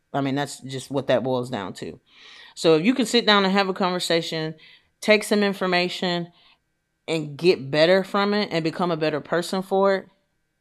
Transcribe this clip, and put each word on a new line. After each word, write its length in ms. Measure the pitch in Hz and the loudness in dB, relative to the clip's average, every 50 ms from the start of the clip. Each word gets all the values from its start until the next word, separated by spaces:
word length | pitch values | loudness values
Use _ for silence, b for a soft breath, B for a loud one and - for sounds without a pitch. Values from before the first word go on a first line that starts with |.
| _ _ - | _ _ -4
I 80 | 139 | -4
mean, 140 | 139 135 131 | -2 -2 -2
that's 240 | 143 143 135 - - | -2 -4 -6 -8 -14
just 300 | - 131 135 131 - - | -14 -12 -10 -10 -10 -6
what 160 | 135 139 127 | -6 -4 0
that 160 | - 131 117 110 | 0 0 0 2
boils 260 | 135 127 123 123 127 | 0 -2 -2 -4 -6
down 240 | 123 104 95 90 - | -8 -8 -8 -8 -10
to. 240 | - - 85 76 - _ B B B B B B B B B B | -12 -12 -14 -14 -16 _ B B B B B B B B B B
So 200 | B - 170 160 | B 2 4 4
if 100 | 156 170 | 4 4
you 80 | 226 262 | 2 2
can 100 | 269 233 | 2 0
sit 200 | 220 - 240 226 | 0 2 0 4
down 200 | 214 208 202 196 | 4 4 4 4
and 80 | 190 190 | 2 2
have 160 | 202 202 190 | 2 0 0
a 40 | 185 | 0
conversation, 840 | - 202 180 180 180 - - 170 170 165 165 170 160 160 160 160 b b b b b b b b - | -2 -2 -2 -2 -2 -2 0 0 0 -2 -2 -6 -6 -6 -6 -8 b b b b b b b b -6
take 220 | - - 214 208 208 | 2 2 4 4 4
some 200 | - 214 208 202 | 2 2 2 2
information, 880 | 202 190 - 190 185 180 175 180 180 - - 190 180 175 175 175 175 b b b b b b b _ _ _ _ _ _ _ - | 2 0 -2 -2 0 0 0 0 0 -4 -4 -4 -2 -2 -2 -4 -8 b b b b b b b _ _ _ _ _ _ _ -8
and 300 | - 160 165 147 147 143 | -4 -4 -4 -4 -6 -6
get 340 | 135 160 180 180 - 131 135 | 0 2 2 2 2 0 -2
better 320 | 143 151 160 170 185 196 185 | 2 4 4 6 4 2 2
from 300 | 185 - 202 202 208 202 | 0 -2 0 0 0 0
it 160 | 208 208 - | 0 -2 -2
and 120 | - 165 156 | -2 -2 -2
become 280 | 160 160 - 185 175 | -2 -2 -2 -2 -2
a 60 | 170 | -2
better 240 | 156 160 156 151 143 | 0 -2 -2 -2 -4
person 400 | - - 175 165 175 - - 190 | -4 -2 -2 -2 -2 -2 -4 -6
for 340 | 190 - 196 190 196 196 190 | -4 0 0 2 4 4 2
it, 120 | 190 - - _ _ _ _ _ _ _ _ _ _ | 0 -2 -8 _ _ _ _ _ _ _ _ _ _